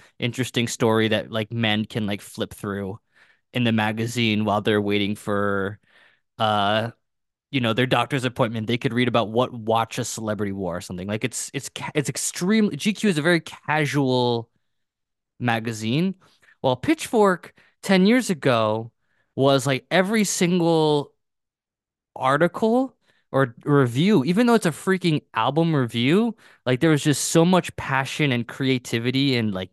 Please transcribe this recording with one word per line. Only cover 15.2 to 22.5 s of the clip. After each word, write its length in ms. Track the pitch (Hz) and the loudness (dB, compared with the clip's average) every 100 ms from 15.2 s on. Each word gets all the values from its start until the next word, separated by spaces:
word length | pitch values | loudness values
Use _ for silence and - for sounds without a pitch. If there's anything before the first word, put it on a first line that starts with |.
| _ - | _ -6
magazine, 720 | 120 113 113 110 110 143 190 - _ _ _ _ | -2 -2 -4 -4 -2 0 -2 -4 _ _ _ _
while 160 | 131 123 | -2 0
Pitchfork 760 | - 320 - 226 202 175 - _ _ _ | 0 -2 0 2 2 0 -6 _ _ _
ten 240 | - 185 196 | 0 4 4
years 240 | 247 208 | 4 0
ago 640 | 151 139 117 107 110 113 - _ _ _ - | -2 2 2 2 -2 -6 -16 _ _ _ 0
was, 300 | 135 139 135 | 4 4 2
like, 200 | 131 - | -2 0
every 340 | 170 190 220 | 0 2 2
single 880 | 196 - 175 180 170 160 156 147 - _ _ _ _ _ _ _ _ _ _ | 0 0 2 2 2 4 4 2 -2 _ _ _ _ _ _ _ _ _ _
article 840 | - 131 143 170 | -4 0 2 0